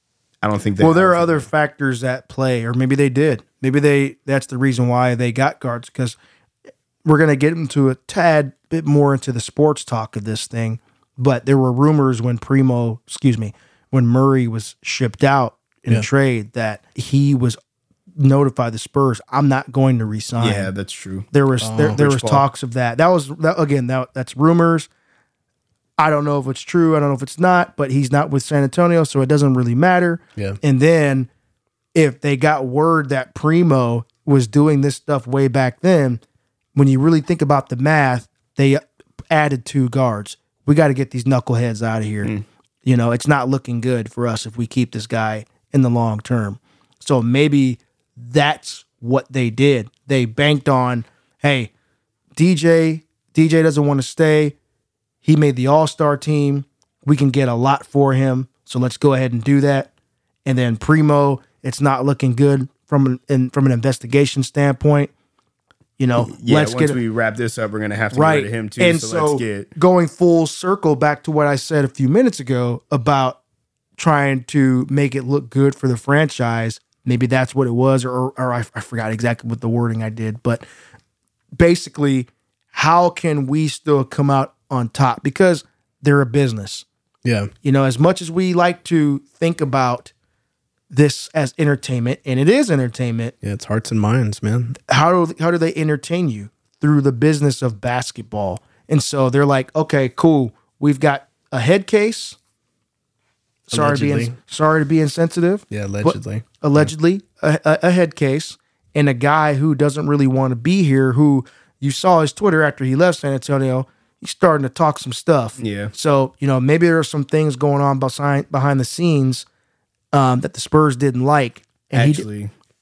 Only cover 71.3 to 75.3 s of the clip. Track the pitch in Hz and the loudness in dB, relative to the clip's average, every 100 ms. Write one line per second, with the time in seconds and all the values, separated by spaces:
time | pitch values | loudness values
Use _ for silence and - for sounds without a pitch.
71.3 | 151 147 139 - 156 135 - 131 180 254 | 0 0 -2 -2 -2 -2 -2 0 2 2
72.3 | - 123 127 123 117 _ 143 120 143 131 | -2 -4 -4 -2 -6 _ -4 0 0 0
73.3 | - _ _ _ _ _ _ - 151 139 | -6 _ _ _ _ _ _ 0 2 2
74.3 | 135 123 147 135 127 127 135 143 131 123 | -2 -2 0 2 2 0 -2 -2 -4 -4